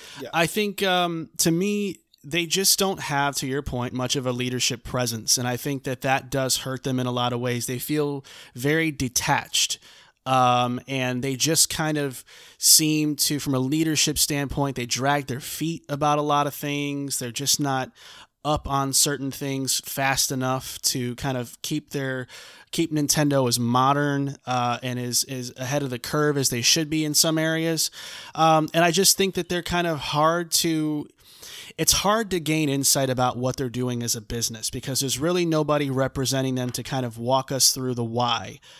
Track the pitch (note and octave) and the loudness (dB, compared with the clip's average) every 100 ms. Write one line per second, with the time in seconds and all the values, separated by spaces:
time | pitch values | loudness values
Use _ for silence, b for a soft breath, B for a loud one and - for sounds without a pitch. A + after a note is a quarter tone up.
0 | B B A#2 D#3+ E3+ - G#3 F#3 G3 F3+ | B B -6 0 0 0 -2 0 0 2
1 | F3 E3+ D#3+ - E3+ E3 G3+ G#3 G3+ E3 | 0 -2 -8 0 2 4 2 0 -2 -6
2 | _ _ D3 E3+ E3+ D#3+ G3 - F#3+ F#3+ | _ _ -4 -2 0 0 2 4 2 0
3 | - C#3+ C#3+ C3+ C#3 C3+ C#3+ B2+ A#2+ B2+ | -2 0 0 -2 -4 -4 -4 -4 -4 -4
4 | B2+ D3 B2+ B2 B2 B2 - B2 - B2+ | -2 -2 -2 -2 -2 0 -2 -2 -4 -2
5 | B2 A2+ G#2+ - B2 B2 D3 C#3 C#3+ B2 | -2 -2 0 0 0 -2 -4 -4 -6 -4
6 | C#3 C3+ B2+ C#3 C3 - C3 C3 C#3+ B2+ | 0 0 0 -2 0 -2 -2 -6 -2 -2
7 | B2+ B2 B2 A#2+ B2 A#2+ A#2 B2+ - D3+ | -2 0 -2 -2 -2 -2 -4 -6 -2 0
8 | D3 C#3 B B B B2+ C3+ D#3+ D#3+ C#3+ | 0 -4 B B B -4 0 2 2 0
9 | C3 - - C3+ - - - - B B | -2 -2 2 0 0 -2 -2 -4 B B
10 | B B - C3 B2+ B2 B2 B2 - C3+ | B B 0 4 6 4 2 -2 -4 -2
11 | B2+ B2+ C3+ C3 C#3 D#3+ - - D#3 D3+ | 0 -2 -2 0 2 2 2 2 0 0
12 | C#3+ B2 - B B B - - D#3 D#3 | -2 -6 -16 B B B 4 6 6 2
13 | D3+ D3 - D3 C#3+ C3 C3 D#3 D#3+ D3 | 0 0 0 0 0 2 2 2 2 2
14 | - D3 - D3 C#3 - C#3 C3+ A#2+ A#2+ | 0 2 0 0 -2 -2 -2 -2 -4 0
15 | C3+ C#3+ C3+ B2+ - - D#3+ E3 - C#3+ | 2 2 0 -6 -6 -4 -4 -4 -6 0
16 | D3 D3+ D3 C#3+ C#3+ - D3 C#3+ C#3+ C#3+ | 2 2 2 2 2 -2 -4 -2 -2 -4
17 | C#3 - B2 A#2 C#3 - C#3+ C3 B2+ B | -4 -4 -4 -4 0 0 0 -2 -4 B
18 | B B B _ D3 D3+ C#3 C#3 C3+ C3+ | B B B _ -2 -2 0 -2 0 2
19 | D#3 C#3 C3+ C3 C#3+ C3+ C3 - - - | 2 0 -4 -4 -4 -4 -2 -4 -4 -2
20 | C3+ C3 - C3+ B2+ C3 - - - C3+ | 0 2 0 0 0 -2 -4 -4 -4 -2
21 | B2 A#2+ C#3+ B2+ A#2+ - - D3+ D3 D3 | -4 -4 -4 -4 -6 -10 -6 -6 -4 -6
22 | C3+ C3 B2 B B B B - E3 D3+ | -4 -6 -8 B B B B -2 0 0
23 | D3 - D3 C#3 B2+ A#2 A#2 B2 C3 C#3+ | 0 0 2 2 2 0 2 4 4 2
24 | D3 C#3 C#3 C#3+ - B2 A#2+ A#2+ B2+ B2 | 0 0 -4 -6 -4 -2 -2 -2 -4 -6
25 | B2 A#2 - C3 B2 B2 B2+ C#3+ C#3 B2 | -2 -2 -4 -6 -10 -10 -4 -2 -2 -6
26 | - D3+ D3 C#3+ C3 A#2+ A#2 - D#3 D#3 | -4 0 2 2 0 0 2 2 2 0
27 | D3+ D3 E3 D#3+ D#3+ D#3+ E3 D#3+ - B | 0 2 2 2 2 0 0 0 -2 B
28 | B B B - D#3+ D#3+ D#3 E3 E3+ E3 | B B B 4 6 6 4 4 4 6
29 | F#3+ - F#3+ F#3 E3+ F3 E3 F3 E3+ D3+ | 4 4 2 0 -2 -4 -2 0 0 -2
30 | - D3+ D#3 E3+ E3 - E3+ D#3+ D#3 D3+ | -2 4 4 4 0 0 2 0 0 -2
31 | - _ B B B B B - D#3+ - | -6 _ B B B B B -2 2 2
32 | F#3+ G#3+ G#3+ F3+ D3+ D#3 D3+ C#3 C3+ D3 | 4 2 2 -2 0 2 2 2 2 2
33 | C3+ B2+ B2 A#2+ B2+ B2+ C3 A#2 B2+ A#2+ | 2 2 2 2 -2 -2 -4 -2 -2 -2
34 | A#2 A#2 A2+ A#2+ A2+ A2+ G#2+ C3 - C3 | -4 -6 -4 -4 -4 -4 -8 -8 -6 -2
35 | C3+ A#2+ D#3 F3+ F3 D#3 D3+ D3+ C#3+ C3 | -2 0 0 2 2 2 2 2 2 0
36 | C3 C#3 B2+ C3+ C3 B2+ B2 B2 A#2 C3+ | 0 0 0 0 0 0 -2 -6 -4 -4
37 | B2 A2+ A#2 C3 C3 C3+ - - B2+ A#2+ | -4 -4 0 0 2 2 2 2 -4 -2
38 | A#2 A2+ A#2+ A2+ A2 A2+ B | -2 2 2 2 -4 -14 B